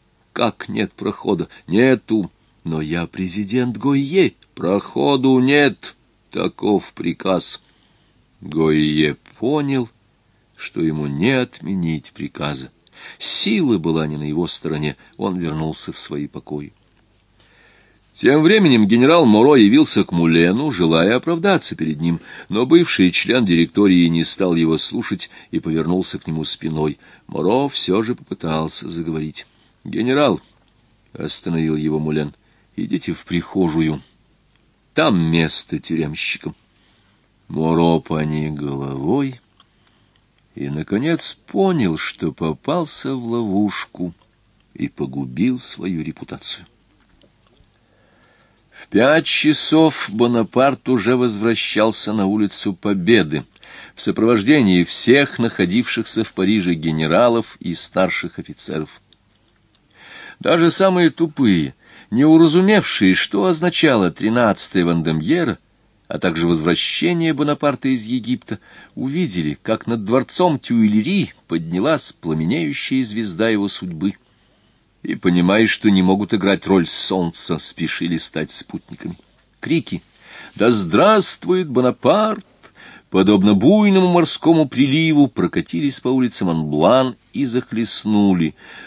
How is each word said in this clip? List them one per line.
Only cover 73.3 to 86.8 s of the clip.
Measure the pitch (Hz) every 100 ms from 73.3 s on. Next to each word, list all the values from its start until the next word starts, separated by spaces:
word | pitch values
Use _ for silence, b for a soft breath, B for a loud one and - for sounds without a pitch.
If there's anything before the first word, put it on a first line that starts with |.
| 82 110
его | 107 101
судьбы. | - 92 80 98 - _ _ _ _ _ _ _ _
И, | - -
понимая, | 92 87 90 107 107
что | - 107
не | 95
могут | 92 98 104 101
играть | 98 92 -
роль | 95 82
солнца, | - - 92 85 - - 80
спешили | - - 80 - 87 82
стать | - 78 -
спутниками. | - - - - - - - _ _ _ _
Крики | - 160 - 92 - B B B B
«Да | - 113
здравствует | 110 87 104 190 214 - - 170 185 160
Бонапарт!», | 127 127 123 131 196 214 - - _ - B B B _
подобно | 92 95 104 101
буйному | 101 135 214 208 190 180
морскому | 175 160 - 160 165 139
приливу, | 123 139 151 160 147 135
прокатились | - 87 90 - 170 143 -
по | 127
улице | 131 120 - 92
Монблан | 80 76 73